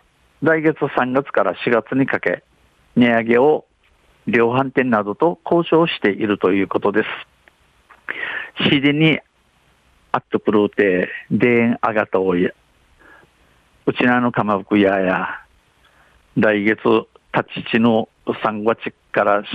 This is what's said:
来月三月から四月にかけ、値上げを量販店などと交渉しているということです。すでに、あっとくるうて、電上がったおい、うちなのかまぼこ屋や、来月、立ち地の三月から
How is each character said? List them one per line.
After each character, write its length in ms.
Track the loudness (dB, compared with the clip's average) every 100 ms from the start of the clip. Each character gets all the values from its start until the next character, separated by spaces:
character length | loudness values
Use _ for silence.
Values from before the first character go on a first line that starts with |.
| _ _ _ -4
来 180 | 0 2
月 160 | 0 0 -2 -2
三 160 | -2
月 180 | -2 -2
か 140 | -2
ら 100 | -2 -2
四 60 | -2
月 240 | -2 0
に 100 | -2
か 140 | -2 -2
け、 240 | -2 -4 _ _ _ _ _ 0
値 120 | 2
上 140 | 2
げ 160 | 2 4
を 260 | 4 2 -2 _ _ _ _ _ -2
量 240 | 0 2
販 220 | 0 -2
店 180 | 0 0
な 140 | 0
ど 100 | -2
と 240 | 0 -2 -2
交 200 | -2 0
渉 220 | 2 2 2
し 140 | 0
て 100 | -2
い 80 | 0 -2
る 100 | 0
と 160 | 0
い 120 | 0
う 40 | 0
こ 120 | -2
と 100 | -2
で 140 | -2 -4 -6 -16 _ _ _ _ _ _ -20 -16 -12 -10 -10 -12 -4
す。 100 | 0
す 120 | 0
で 120 | 0
に、 280 | 2 2 0 -4 _ _ _ _ _ _ _ _
あ 80 | -8
っ 60 | -4
と 100 | -6
く 100 | 0
る 140 | 0
う 40 | 0
て、 400 | 0 0 0 -2 -6 -6
電 480 | 0 2 2 2 0
上 140 | -2
が 80 | -2
っ 80 | -2
た 80 | 0
お 160 | 0
い、 100 | 0 0
う 1500 | -4 _ _ _ _ _ -20 _ _ _ _ _ _ -6
ち 80 | 0
な 180 | 2 2
の 120 | 0
か 100 | -2
ま 160 | -2 -2
ぼ 60 |
こ 120 | 0 2
屋 220 | 4 2
や、 300 | 0 -2 -4 -10 -18 _ _ _ _ _ _ _ _ -2
来 280 | 0 2
月、 160 | 0 -2 2 0 0 _ _
立 300 | -6 -6 -8
ち 80 | -4
地 80 | 0
の 300 | 2 2 -2 _ -8 -4
三 220 | -4 -2
月 280 | -2 -2 -6 -14 _
か 100 | -2
ら 220 | 2 0 0